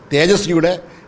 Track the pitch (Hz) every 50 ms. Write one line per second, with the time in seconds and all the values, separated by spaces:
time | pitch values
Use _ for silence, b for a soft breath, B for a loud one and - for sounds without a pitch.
0 | - - 147 143 160 180 202 196 196 156 175 165 156 170 180 175 - B B B
1 | B